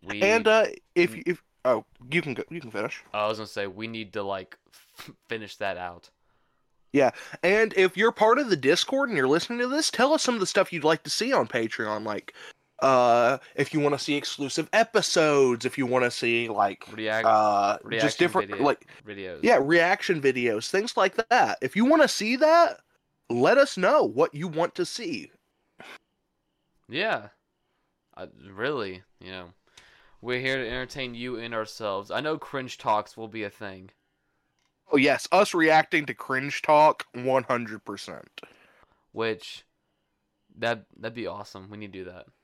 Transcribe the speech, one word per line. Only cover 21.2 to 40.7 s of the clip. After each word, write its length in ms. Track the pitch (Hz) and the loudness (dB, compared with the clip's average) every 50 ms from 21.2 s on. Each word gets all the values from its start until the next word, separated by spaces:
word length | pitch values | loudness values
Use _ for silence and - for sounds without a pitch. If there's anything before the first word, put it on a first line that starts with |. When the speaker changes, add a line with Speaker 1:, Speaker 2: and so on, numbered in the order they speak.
| 226 _ | -2 _
Speaker 2:
that. 300 | 233 247 196 - 101 - | 2 2 2 2 0 -4
If 140 | - - - | -6 -4 0
you 100 | 190 226 | 2 4
wanna 220 | 262 311 330 302 226 | 4 6 6 4 4
see 280 | - - 196 214 247 262 | 2 -2 -2 -2 0 2
that, 420 | 311 302 320 339 339 - - - _ _ _ _ _ _ _ _ _ _ | 4 6 6 6 6 4 2 -6 _ _ _ _ _ _ _ _ _ _
let 280 | 120 120 127 160 226 269 | -2 2 4 4 6 6
us 180 | 277 - - - | 4 2 2 0
know 260 | 180 190 262 302 247 | 2 4 4 4 2
what 280 | 165 110 - 156 - - | 2 2 0 0 0 0
you 140 | 143 160 185 | -8 -10 -8
want 260 | 151 156 170 - - | -4 -2 -2 -2 -2
to 100 | - 180 160 | -4 -6 -6
see. 420 | - - 240 170 156 104 76 - _ _ _ _ _ _ _ _ _ _ - - - - _ _ _ _ _ _ _ _ _ _ _ _ _ _ _ _ _ _ | -6 -10 -8 -8 -8 -10 -10 -14 _ _ _ _ _ _ _ _ _ _ -20 -20 -20 -20 _ _ _ _ _ _ _ _ _ _ _ _ _ _ _ _ _ _
Speaker 1:
Yeah. 400 | 110 143 196 220 190 127 104 104 _ _ _ _ _ _ _ _ _ _ _ _ _ _ _ _ _ - | -6 -6 -4 -2 -4 -4 -6 -12 _ _ _ _ _ _ _ _ _ _ _ _ _ _ _ _ _ -18
I, 100 | 92 87 _ 55 64 98 | -18 -18 _ _ -20 -20
really, 520 | 98 95 113 135 151 135 110 95 92 92 92 _ _ _ 90 | -12 -8 -8 -6 -6 -6 -8 -10 -10 -14 _ _ _ _ -18
you 80 | 90 | -16
know, 180 | 95 92 90 87 90 _ _ _ _ - _ _ _ _ _ _ _ _ | -16 -16 -16 -18 -20 _ _ _ _ -20 _ _ _ _ _ _ _ _
we're 180 | - 117 127 127 | -10 -6 -6 -4
here 160 | 127 131 135 135 | -4 -4 -4 -4
to 100 | 127 110 | -4 -6
entertain 460 | 120 127 127 123 - 143 135 123 120 | -6 -8 -10 -10 -10 -10 -10 -10 -10
you 220 | 117 120 127 127 113 | -10 -10 -10 -8 -8
and 160 | 117 117 117 | -10 -8 -6
ourselves. 580 | 113 110 107 - - 110 104 98 95 101 101 | -6 -6 -8 -10 -8 -6 -6 -6 -6 -6 -6
I 100 | 85 110 | -8 -6
know 160 | 135 151 156 147 | -4 -4 -6 -6
cringe 400 | - - - 139 131 127 - - | -8 -10 -10 -10 -10 -10 -14 -10
talks 380 | - 139 107 107 104 - - | -4 -2 -2 -2 -2 -6 -14
will 120 | - 110 110 | -16 -16 -14
be 160 | 104 113 107 | -12 -10 -10
a 60 | 101 | -10
thing. 420 | - _ 110 101 95 95 92 95 _ _ _ _ _ _ _ _ _ _ _ _ _ _ _ _ _ _ _ _ | -12 _ -14 -14 -14 -16 -20 -20 _ _ _ _ _ _ _ _ _ _ _ _ _ _ _ _ _ _ _ _
Speaker 2:
Oh, 60 | - 147 | 2 2
yes, 300 | 131 - 110 110 - - | 4 4 2 0 -2 0
us 220 | - 180 208 - - | 2 2 4 4 2
reacting 540 | 180 160 160 156 156 160 - - 165 147 135 | 2 4 6 6 4 4 2 0 -2 -2 -2
to 60 | 123 | -8
cringe 460 | _ - - 135 131 135 143 139 - - | _ -8 -6 -4 -4 -4 -4 -8 -8 0
talk, 420 | - 156 147 151 156 - _ - _ _ | 2 6 6 6 6 4 _ -6 _ _
one 300 | 120 123 131 131 131 120 | -8 -4 0 0 0 0
hundred 420 | - 131 120 120 110 107 104 _ | 0 -2 -2 -2 -6 -12 -14 _
percent. 560 | - 104 98 - - 90 - - _ _ - - - _ _ _ _ _ _ _ _ _ _ _ _ | -12 -12 -12 -12 -14 -16 -16 -16 _ _ -20 -20 -20 _ _ _ _ _ _ _ _ _ _ _ _
Speaker 1:
Which, 520 | _ - 113 113 110 107 - - - - _ _ _ _ _ _ _ _ _ _ _ _ _ _ _ _ _ _ _ - | _ -6 -4 -4 -4 -6 -10 -18 -18 -18 _ _ _ _ _ _ _ _ _ _ _ _ _ _ _ _ _ _ _ -6
that, 280 | 117 117 | -4 -4